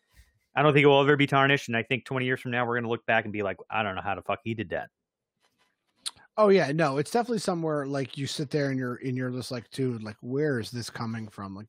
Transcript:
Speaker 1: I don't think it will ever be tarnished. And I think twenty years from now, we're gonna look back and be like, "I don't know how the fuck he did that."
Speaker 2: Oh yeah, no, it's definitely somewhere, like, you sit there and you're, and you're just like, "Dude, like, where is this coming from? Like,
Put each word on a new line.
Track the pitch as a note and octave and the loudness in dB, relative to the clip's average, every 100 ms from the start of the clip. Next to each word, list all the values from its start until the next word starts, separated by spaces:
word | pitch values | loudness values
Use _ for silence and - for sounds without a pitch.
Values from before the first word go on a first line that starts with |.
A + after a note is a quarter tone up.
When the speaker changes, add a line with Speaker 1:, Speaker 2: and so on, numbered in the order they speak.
| _ _ _ _ _ | _ _ _ _ _
Speaker 1:
I | B2+ | 2
don't | D3 | 4
think | C#3+ | 6
it | D3 | 8
will | C#3 | 6
ever | C#3 C#3+ | 6 4
be | C#3 | 4
tarnished. | C#3 C3+ C#3 - | 4 4 2 0
And | A#2 | -4
I | |
think | A2 B2+ | -2 -4
twenty | - C3 B2+ | -4 -4 -2
years | B2+ | -4
from | B2+ | -4
now, | A#2+ A#2 | -4 -2
we're | A#2+ | -2
gonna | A#2 | -4
look | A#2 - | -4 2
back | A2+ | 0
and | G#2+ | 0
be | G#2 | -4
like, | G2 F#2+ - | -4 -4 -6
"I | G#2+ | -4
don't | G#2 | -2
know | F#2+ | -4
how | F#2+ | -6
the | F#2 | -6
fuck | - G2 | -4 -6
he | A2+ | -4
did | A2 F2+ | -6 -6
that." | D#2+ A1 _ _ _ _ _ _ _ _ _ _ _ - - _ - | -6 -8 _ _ _ _ _ _ _ _ _ _ _ -16 -16 _ 4
Speaker 2:
Oh | G#3+ | 6
yeah, | G3 C#3 | 6 4
no, | D#3 D3+ C#3 | 2 2 0
it's | D3 | 0
definitely | A#3 A#3+ A3 | -2 0 -2
somewhere, | - F3 D#3+ D3+ C3+ | -2 -2 -2 -2 -2
like, | C#3 B2+ - | -4 -4 -6
you | C3+ | -6
sit | - C#3+ | -6 -4
there | D3+ C#3 | -2 -2
and | C3 | -2
you're, | B2+ A#2+ | -4 -6
and | C3 B2+ | -6 -4
you're | B2+ | -4
just | B2+ A#2+ | -6 -8
like, | B2 - | -10 -10
"Dude, | - C3 A#2 | -4 -4 -4
like, | G#2+ G#2+ | -10 -12
where | B2 C3+ D3+ B2 | -6 -2 0 -2
is | G#2 | -4
this | A#2+ A2 | -8 -10
coming | - A2+ A2+ G#2+ | -8 -8 -8 -10
from? | - G2 | -12 -12
Like, | G2 | -12